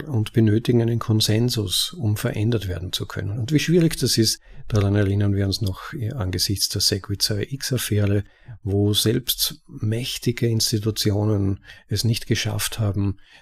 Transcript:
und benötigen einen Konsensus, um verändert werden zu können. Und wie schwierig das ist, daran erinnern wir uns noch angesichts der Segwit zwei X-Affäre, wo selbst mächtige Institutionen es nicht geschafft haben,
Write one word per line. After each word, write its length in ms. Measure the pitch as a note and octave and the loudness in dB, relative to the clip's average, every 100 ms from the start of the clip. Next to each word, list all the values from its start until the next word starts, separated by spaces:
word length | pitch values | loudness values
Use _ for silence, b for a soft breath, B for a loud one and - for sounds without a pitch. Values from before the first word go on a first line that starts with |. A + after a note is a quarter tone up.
| - | -2
und 260 | A#2+ G#2 | -2 0
benötigen 500 | - A2 G#2+ A#2+ A#2+ | 4 4 4 4 2
einen 160 | A#2 A#2 | 2 0
Konsensus, 920 | - A2 - G#2+ B2 A#2 G2 - - | 2 2 4 2 2 0 -2 -2 -4
um 220 | F3+ A2+ G#2 | -2 0 0
verändert 520 | B2 G#2 G#2+ A#2 F#2+ | 0 0 0 0 -2
werden 260 | F2+ F#2 | -6 -6
zu 140 | - G2+ | -6 -6
können. 320 | - G2 A2+ | -6 -6 -4
Und 120 | A2+ | 0
wie 60 | D3+ | 0
schwierig 400 | - F3 E3 - | 2 4 4 2
das 220 | B2 - | 0 2
ist, 200 | A2 - B B B | 2 0 B B B
daran 280 | G#2+ G2+ G#2 | 2 4 4
erinnern 380 | G2 G2+ G2+ | 2 2 2
wir 140 | G2 G2 | 2 0
uns 140 | F#2 | -2
noch 320 | G2+ F#2+ - - A2 | -4 -6 -10 -8 -6
angesichts 560 | C#3 F#2 F#2 - G2+ - | -4 -4 -2 -2 0 -2
der 120 | G2+ | 0
Segwit 420 | - G2 - G2+ | 0 -2 -4 -2
zwei 180 | - G#2 - | -2 -2 -4
X-Affäre, 720 | C3+ - B2 - G#2 G2+ G2+ - B B A#2 | -6 -4 -4 0 0 2 2 -2 B B -10
wo 320 | G2+ G2+ G#2 | -2 2 2
selbst 680 | G#2 A2 B2+ - - - - - | 2 2 0 -2 -2 -4 -6 -14
mächtige 800 | - G#2+ A2+ A#2+ - - A#2+ A#2+ | -6 -4 -2 -4 -4 -2 0 0
Institutionen 1160 | A2+ - A2 G#2+ G#2 G#2+ G2+ G#2+ G#2 G2 F#2+ B B B | 2 0 0 0 0 0 2 2 2 0 -2 B B B
es 160 | G#2 | -2
nicht 240 | A2+ A2+ - | 0 0 0
geschafft 500 | A2+ A2 G#2+ - - | -2 -2 -4 -4 -2
haben, 400 | G#2 F#2+ G2+ - b b | -2 0 0 -2 b b